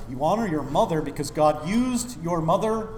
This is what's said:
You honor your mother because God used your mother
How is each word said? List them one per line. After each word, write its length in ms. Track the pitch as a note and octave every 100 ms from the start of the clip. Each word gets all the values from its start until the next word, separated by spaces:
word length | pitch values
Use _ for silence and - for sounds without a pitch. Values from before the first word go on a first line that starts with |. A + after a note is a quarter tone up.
| G#2
You 120 | B2
honor 260 | D3+ G#3 A3
your 160 | D#3
mother 380 | B2+ D#3 A3 E3
because 300 | C#3+ C3 C#3+
God 340 | - D3+ D3+ D3+
used 560 | A3 B3+ B3 - -
your 200 | E3 F3
mother 480 | D#3+ F#3 G#3+ A3 A3